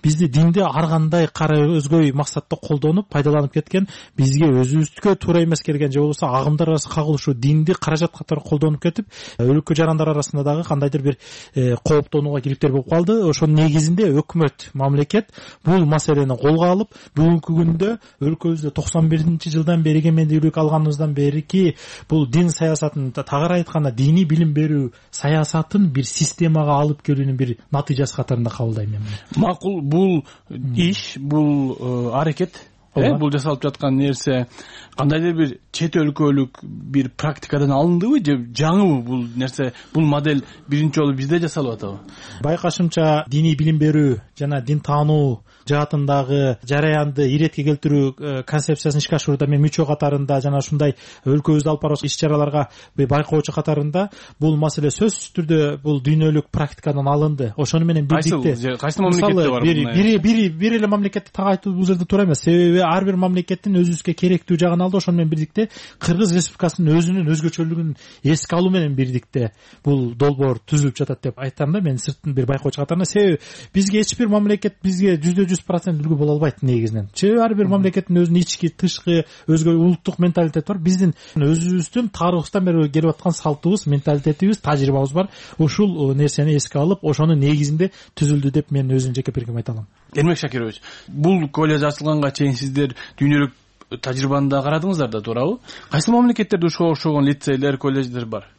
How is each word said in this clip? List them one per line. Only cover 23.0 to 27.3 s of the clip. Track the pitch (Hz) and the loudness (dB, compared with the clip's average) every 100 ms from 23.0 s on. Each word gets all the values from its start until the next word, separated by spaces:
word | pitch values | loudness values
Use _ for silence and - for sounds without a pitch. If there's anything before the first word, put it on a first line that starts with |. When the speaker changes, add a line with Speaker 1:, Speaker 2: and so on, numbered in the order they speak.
| 131 | -6
Speaker 1:
та-, | 123 | -6
тагыраак | 135 143 170 180 | -4 -2 0 0
айтканда, | 165 160 143 | -2 -2 -2
диний | 113 135 165 175 | 0 2 4 4
билим | 156 165 | 2 2
берүү | 147 151 151 131 - _ | 2 0 0 -2 -8 _
саясатын | - 143 156 151 160 156 208 190 | -6 0 0 0 -2 -2 0 2
бир | 131 127 | 0 -4
системага | - 156 - 170 156 147 143 | -2 -4 0 0 2 2 2
алып | 151 147 | 0 -2
келүүнүн | - 139 139 | -2 -2 0